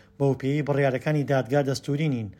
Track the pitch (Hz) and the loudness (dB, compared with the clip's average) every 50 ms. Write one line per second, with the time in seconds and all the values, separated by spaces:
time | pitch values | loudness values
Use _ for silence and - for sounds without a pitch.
0 | - _ _ - 139 139 131 131 - 135 143 151 143 143 139 139 139 135 123 131 | -20 _ _ 0 0 0 0 0 -2 -2 -2 0 0 0 0 2 2 2 0 0
1 | - 160 151 151 139 120 139 131 120 110 135 147 143 135 131 - - - 139 143 | -2 0 0 0 0 2 0 0 0 2 0 0 2 2 -2 -2 -2 -4 -2 0
2 | 160 156 131 120 110 98 - - | 0 0 0 -2 -4 -6 -10 -16